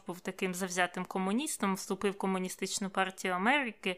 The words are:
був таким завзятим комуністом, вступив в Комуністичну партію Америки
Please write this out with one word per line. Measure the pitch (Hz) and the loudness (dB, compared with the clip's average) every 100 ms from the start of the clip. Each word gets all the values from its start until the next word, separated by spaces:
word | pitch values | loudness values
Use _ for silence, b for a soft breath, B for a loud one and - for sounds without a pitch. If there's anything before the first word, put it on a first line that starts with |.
| - | -4
був | 175 | -8
таким | - 185 190 | -6 -2 -2
завзятим | 180 190 180 175 185 180 | -2 -2 2 2 0 -4
комуністом, | 190 190 220 311 - 196 190 | 0 2 0 0 0 0 0
вступив | - 190 202 | -2 0 0
в | 196 | 0
Комуністичну | 196 190 185 - 190 - 190 | 0 0 0 -4 -4 -2 -2
партію | 190 185 - 190 | 0 0 0 -2
Америки | 180 220 294 247 - 190 | 2 4 4 2 -2 -4